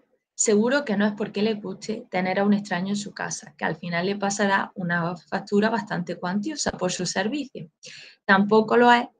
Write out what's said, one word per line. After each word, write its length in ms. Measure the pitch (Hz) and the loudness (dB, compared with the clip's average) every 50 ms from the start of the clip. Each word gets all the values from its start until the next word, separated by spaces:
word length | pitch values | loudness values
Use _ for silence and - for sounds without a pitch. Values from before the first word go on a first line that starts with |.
| _ _ _ _ _ _ _ | _ _ _ _ _ _ _
seguro 500 | - - 233 208 208 220 240 277 285 285 | -2 0 2 4 4 4 2 2 0 0
que 120 | - 196 | 0 0
no 80 | 202 208 | 0 0
es 60 | 214 208 | 0 0
porque 280 | - 214 202 - 202 | -2 -6 -6 -2 -2
les 180 | 208 226 214 208 | -2 0 -2 -4
guste 460 | - 185 196 - - - 220 - - - | -6 -10 -10 -10 -8 -8 -8 -8 -10 -6
tener 280 | - 180 185 185 185 196 | -4 -4 -2 -2 0 2
a 40 | 202 | 4
un 100 | 208 202 | 4 4
extraño 360 | 202 - - 180 175 190 196 | 2 0 -4 -4 -4 -2 -2
en 60 | 202 | -4
su 160 | 202 - - | -4 -6 -8
casa, 440 | - - 175 170 165 - - - - | -8 -8 -8 -6 -8 -10 -12 -16 -10
que 80 | - 202 | -6 -4
al 120 | 185 160 | -4 -4
final 280 | - - 175 170 170 180 | -6 -6 -6 -4 -2 -2
le 120 | 196 202 | -2 -2
pasará 540 | 208 202 202 202 - 208 196 196 - - - - | -2 -2 -4 -2 0 0 2 2 0 -2 -4 -8
una 400 | 202 175 170 175 175 165 170 180 | -6 -4 -2 -2 -2 -2 -4 -6
factura 560 | 170 - _ 196 190 190 - 202 202 214 226 | -8 -10 _ -8 -8 -4 0 2 2 2 2
bastante 460 | 233 214 208 - 170 175 175 - - | 0 -2 -4 -4 -6 -6 -4 -6 -8
cuantiosa 540 | - 175 180 190 208 208 311 302 277 - - | -6 -6 -4 -4 -2 -4 -4 -6 -4 -4 -4
por 200 | - - 180 180 | -4 -2 -4 -4
su 160 | - - 180 | -2 -4 -4
servicio. 640 | - - 190 190 220 277 302 247 - - - 160 - _ _ - - - - - - - _ _ | -4 -2 -2 -2 -2 -4 -4 -6 -8 -12 -14 -16 -16 _ _ -20 -20 -20 -20 -20 -20 -20 _ _
Tampoco 520 | - 196 196 208 202 214 220 214 220 233 | 4 4 4 6 6 4 4 4 4 4
lo 140 | 240 240 240 | 6 8 8
es 160 | 240 240 247 - _ | 6 6 4 -2 _